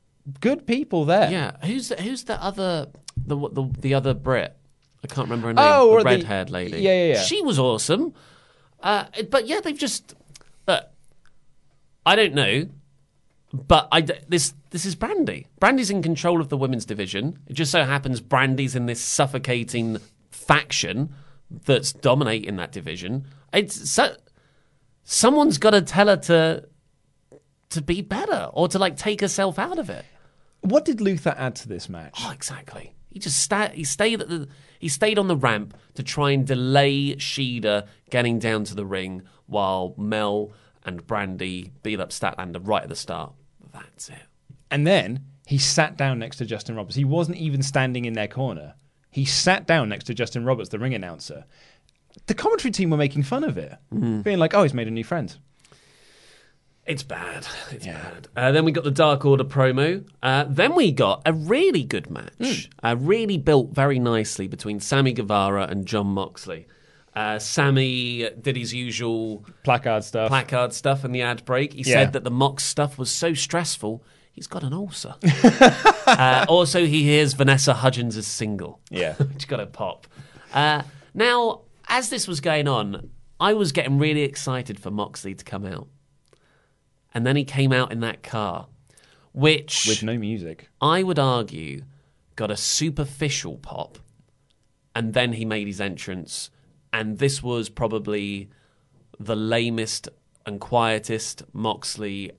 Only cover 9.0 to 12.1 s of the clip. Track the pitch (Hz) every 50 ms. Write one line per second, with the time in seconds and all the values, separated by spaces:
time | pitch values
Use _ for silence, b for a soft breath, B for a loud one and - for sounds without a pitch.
9 | - - - 220 220 - 247 262 220 240 320 415 - 320 294 - 285 233 - -
10 | - - - - _ - - - _ - - _ - - 170 - - - _ _
11 | - - - - - - - - _ - - _ _ _ _ _ _ _ _ _
12 | - 165